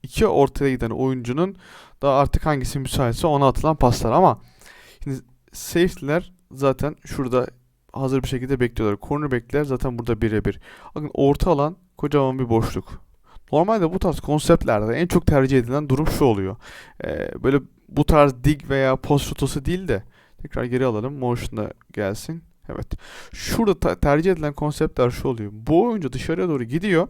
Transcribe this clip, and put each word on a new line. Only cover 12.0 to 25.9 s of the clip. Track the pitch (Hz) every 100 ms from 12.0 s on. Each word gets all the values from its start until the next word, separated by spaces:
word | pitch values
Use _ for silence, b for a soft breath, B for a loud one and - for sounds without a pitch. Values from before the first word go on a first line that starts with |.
| 147 143 135 131
bir | 123
boşluk. | 113 - - - - - _ b b -
Normalde | 143 190 226 165
bu | 185
tarz | 185 147
konseptlerde | - 151 - 165 - 110 107
en | 123 175
çok | 180 -
tercih | 147 135 135
edilen | 117 139 151
durum | 131 160
şu | - 143
oluyor. | 104 95 98 B B B B
Ee, | 80 76 - -
böyle | 123 139 131 _ _
bu | - 151
tarz | 160 143 123
dig | 131 147 -
veya | 135 135 131
post | - 143 -
rotası | - 139 151 135
değil | 180 190
de | 101 - b b b
tekrar | - 123
geri | 123 123 131
alalım. | 107 120 143
Motion'da | 123 120 - 113 104 - _
gelsin. | - 101 107 - 165 _ _ -
Evet. | - - - B B B
Şurada | - - - 220 175
ta-, | 151 90
tercih | - 147 175
edilen | 175 151
konseptler | 139 151 147 156 - 123
şu | 120 139
oluyor. | 117 104
Bu | 104 117 160
oyuncu | 240